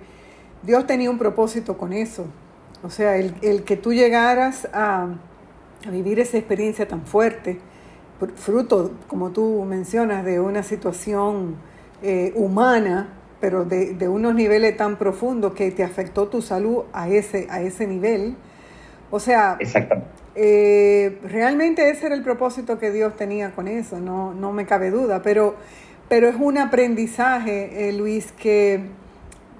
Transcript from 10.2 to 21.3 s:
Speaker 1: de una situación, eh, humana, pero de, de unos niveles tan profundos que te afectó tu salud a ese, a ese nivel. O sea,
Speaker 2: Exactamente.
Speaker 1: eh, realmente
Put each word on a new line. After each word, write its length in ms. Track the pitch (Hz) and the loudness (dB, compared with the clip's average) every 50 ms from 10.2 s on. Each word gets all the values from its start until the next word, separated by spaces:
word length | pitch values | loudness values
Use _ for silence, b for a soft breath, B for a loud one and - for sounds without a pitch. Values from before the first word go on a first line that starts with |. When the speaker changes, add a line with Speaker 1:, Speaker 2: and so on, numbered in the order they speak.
| 185 | -2
Speaker 1:
de 140 | 185 180 175 | -2 0 0
una 240 | 180 196 202 208 196 | 0 0 -2 -4 -4
situación, 920 | 202 208 190 - 190 175 185 - 214 208 202 202 208 208 202 185 170 160 151 B B B B B B B B | -4 -6 -4 -4 -6 -6 -6 -6 -4 -2 -2 0 -2 -2 -4 -6 -6 -8 -12 B B B B B B B B
eh, 320 | - 202 190 180 180 185 - | -4 -2 -2 0 -2 -2 0
humana, 720 | 226 208 196 190 202 240 254 247 226 214 196 180 190 202 208 - - - - - - | 0 0 0 2 2 4 4 4 4 2 2 0 -2 -4 -6 -12 -20 -20 -20 -12 -4
pero 260 | - 196 185 185 175 | -4 -2 0 0 -2
de, 280 | 175 185 180 190 - 185 | 0 0 -2 -2 -2 -4
de 140 | 175 185 180 | -4 -2 -2
unos 260 | 185 208 220 233 233 | -2 0 0 2 2
niveles 420 | 226 220 208 214 214 226 220 214 - | 2 4 4 4 4 4 2 2 0
tan 180 | 214 208 208 | -2 -2 -2
profundos 580 | - 214 196 190 196 233 247 262 233 202 196 190 | 0 -2 -2 -2 -2 -4 -4 -2 -2 -2 -2 -2
que 160 | - 202 190 | -2 -4 -4
te 140 | 185 190 185 | -2 -2 -4
afectó 440 | 175 180 - 190 175 - 202 202 202 | -4 -2 -8 -8 -6 -2 -2 -2 0
tu 140 | 254 240 | -2 -6
salud 440 | 226 - 202 185 208 220 233 240 - - | -4 -2 -4 -2 0 0 -2 -2 -4 -6
a 160 | - 196 175 170 | -8 -8 -4 2
ese, 380 | 196 208 202 202 - 196 175 - | 2 2 2 0 -4 -6 -6 -4
a 100 | - 185 | -6 -6
ese 240 | 175 185 185 - 226 | -6 -6 -4 -4 -6
nivel. 500 | 202 190 185 180 220 226 202 196 226 254 - B B B B B B B B B B B B B - | -4 -4 -2 0 0 0 0 -2 -6 -8 -10 B B B B B B B B B B B B B -6
O 80 | - 208 | -6 -4
sea, 380 | - 226 247 226 214 196 180 - | 0 2 4 4 4 4 2 -2
Speaker 2:
Exactamente. 500 | - - - 214 - - - 190 - - - - - - - | -6 -2 -2 -2 0 0 -2 -2 -2 -10 -16 -20 -20 -16 -4
Speaker 1:
eh, 840 | 202 214 208 208 208 208 208 202 208 202 202 202 202 202 196 196 196 - | 2 4 6 6 6 6 6 6 6 6 6 6 4 2 0 -2 -6 -12
realmente 640 | 190 | -8